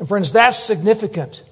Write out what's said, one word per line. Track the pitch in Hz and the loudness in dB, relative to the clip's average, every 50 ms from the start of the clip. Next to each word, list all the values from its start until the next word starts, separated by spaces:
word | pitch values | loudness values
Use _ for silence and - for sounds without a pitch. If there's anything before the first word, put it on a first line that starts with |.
And | - 139 | -6 -4
friends, | 202 202 180 143 - | -2 -2 -2 0 2
that's | 220 233 247 - - | 4 4 4 4 2
significant. | - - 214 160 160 208 220 220 220 - - 170 139 117 - - - _ | 0 -2 -2 0 0 0 0 0 -2 -6 -6 -8 -8 -8 -12 -18 -20 _